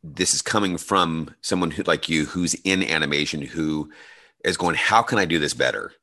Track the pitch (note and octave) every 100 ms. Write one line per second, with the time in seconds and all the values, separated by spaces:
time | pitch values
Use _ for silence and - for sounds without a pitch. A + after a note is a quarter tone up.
0 | D#2+ D2 F2+ - - G#2+ G2 F2 - G2
1 | E2+ D#2+ D2 - - F#2+ F2 D2+ - D#2+
2 | - D#2+ D2 F2+ E2+ - F#2+ F#2+ F2+ D#2+
3 | D2 D2 D2+ D#2 C#2 D#2+ D#2 D#2 D2+ -
4 | - - - _ - F2+ F2 D#2+ - A2
5 | - A2+ F2+ E2 D2 A#1 C2 G#1 - -